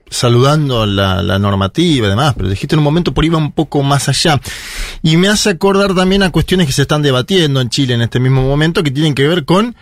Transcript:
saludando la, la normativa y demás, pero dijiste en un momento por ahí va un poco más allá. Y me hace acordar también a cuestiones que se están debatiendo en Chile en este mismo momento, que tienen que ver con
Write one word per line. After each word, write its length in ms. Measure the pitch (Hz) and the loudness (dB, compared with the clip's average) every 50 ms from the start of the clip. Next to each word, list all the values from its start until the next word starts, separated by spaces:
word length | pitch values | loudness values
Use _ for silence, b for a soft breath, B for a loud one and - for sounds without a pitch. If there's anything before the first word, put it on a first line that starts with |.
| _ - | _ -12
saludando 760 | - - - 123 117 120 123 139 151 156 151 139 127 117 110 | -6 -2 0 2 4 4 4 4 2 2 0 0 0 -2 -2
la, 360 | 104 98 98 98 95 92 90 | 0 0 0 0 0 0 0
la 160 | 92 92 95 98 | -2 0 0 0
normativa 720 | 101 101 101 98 95 95 - - 170 180 156 131 110 101 | 0 0 0 0 -2 -2 0 0 0 2 2 2 2 0
y 20 | |
demás, 220 | 95 110 143 151 113 - | 0 0 0 0 -2 -2
pero 120 | 98 95 | -2 -4
dijiste 260 | 98 - - 143 - | -4 -4 -4 -2 0
en 40 | 156 | 0
un 60 | 151 | 2
momento 280 | 147 147 175 175 - 131 | 2 0 0 0 -2 -2
por 100 | - 147 | -2 0
ahí 60 | 160 | 0
va 100 | 170 160 | 0 0
un 120 | 156 143 | -2 -2
poco 320 | - - 160 - - 147 139 | -2 -4 -4 -2 -2 -2 0
más 240 | 139 139 139 - - | 0 0 0 0 -2
allá. 320 | 135 - - 175 151 117 B B B B B B B B B B B B | -2 0 0 0 0 0 B B B B B B B B B B B B
Y 160 | - 160 156 165 | -2 0 2 2
me 100 | 180 196 | 2 2
hace 220 | 214 202 - 214 | 2 0 0 -2
acordar 440 | 196 156 - 196 196 196 202 196 190 | -2 0 0 0 2 2 0 0 0
también 280 | 180 185 185 190 196 196 | 0 2 2 2 2 0
a 80 | 180 | 0
cuestiones 360 | - 165 151 - 202 - 180 135 | 0 0 0 0 0 0 0 0
que 60 | 135 | 0
se 100 | - 139 | 0 0
están 180 | - 156 151 | 0 0 0
debatiendo 580 | 147 143 131 127 123 - 196 190 165 151 135 135 | 0 0 0 0 0 0 0 0 2 2 0 0
en 100 | 127 117 | -2 -2
Chile 260 | - - 139 123 123 | -2 -2 -2 0 0
en 60 | 117 | 0
este 180 | 117 113 - 127 | 0 0 0 0
mismo 240 | 127 131 135 131 131 | 0 2 2 2 2
momento, 400 | 135 139 143 156 160 170 208 170 | 0 0 0 0 0 0 0 -2
que 80 | 147 | -2
tienen 240 | 123 143 156 160 139 | -2 0 0 0 0
que 120 | 117 139 147 | 0 0 0
ver 160 | 170 165 143 | 0 -2 -2
con 320 | - 165 190 220 247 226 b | 0 0 0 0 -2 -4 b